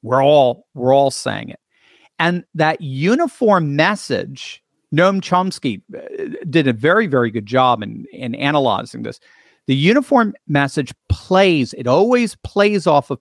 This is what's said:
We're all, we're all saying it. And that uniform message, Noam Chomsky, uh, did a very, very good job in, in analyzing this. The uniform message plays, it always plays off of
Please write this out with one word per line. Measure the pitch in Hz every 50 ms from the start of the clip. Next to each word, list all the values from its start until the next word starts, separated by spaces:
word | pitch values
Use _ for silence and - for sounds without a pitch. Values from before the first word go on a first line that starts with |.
We're | - 110 127 135 135
all, | 143 151 147 135 123 123 - _ _ _
we're | 147 120 127 131
all | 139 139 135
saying | - - - - 107 104 113 -
it. | - - _ _ _ _ _ _ _ _ _ _ _ _
And | 165 170 175 175 - _ _
that | 160 156 156 160 -
uniform | 170 139 131 131 147 180 226 285 339 277 - - 262 214 202 180 165 143 139
message, | 143 156 185 214 202 - - 135 98 - - 135 - - - - - _ _ _ _ _ _ -
Noam | 143 175 190 196 190
Chomsky, | 180 - 180 180 185 190 180 - - 139 107 92 _ _ -
uh, | - - - - - 80 - 233 - - 170
did | 127 - 139
a | 135
very, | 120 107 117 156 175 214 233 185
very | 139 131 120 117
good | 104 117 101
job | 101 120 131 127 123 120 113 107
in, | 107 110 107 - - -
in | 85 127 123 117
analyzing | - - 139 151 151 135 120 104 95 120 117 - 120 113
this. | 110 107 - _ _ _ _ _ _ _ _ _
The | - 135
uniform | 135 143 175 226 285 262 - 285 262 233 208 - - _ -
message | 151 143 143 139 - - 139 123 - _ _ _
plays, | - - - - 185 185 196 190 175 151 127 - -
it | - 123 120
always | 127 156 196 233 254 247 240 220 - _ _
plays | - - 202 202 208 208 202 160 180
off | 151 143 135 -
of | 139 -